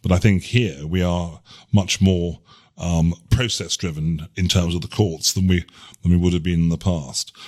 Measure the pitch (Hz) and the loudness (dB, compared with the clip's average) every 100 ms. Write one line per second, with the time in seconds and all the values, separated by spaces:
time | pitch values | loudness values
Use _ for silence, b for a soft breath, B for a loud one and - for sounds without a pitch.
0 | - 92 107 92 - 123 110 69 78 92 | 0 2 4 2 0 0 0 -4 -4 -2
1 | 90 87 85 78 _ B B 104 92 - | 0 0 -4 -10 _ B B 0 2 2
2 | 95 90 87 80 _ b b - 87 82 | 2 2 0 -6 _ b b -8 -2 2
3 | 85 82 - 117 120 - 85 - 87 78 | 0 -2 0 0 0 -4 -6 -6 -6 -4
4 | 80 80 82 - 87 92 85 87 - - | -4 -4 -6 -4 0 2 0 -2 -4 -2
5 | 98 80 - 98 92 87 - B B B | -2 -2 -4 0 2 0 -2 B B B
6 | 85 87 90 87 87 85 82 82 92 82 | 2 4 4 0 0 0 0 0 -2 -2
7 | 67 - - - | -4 -10 -10 -14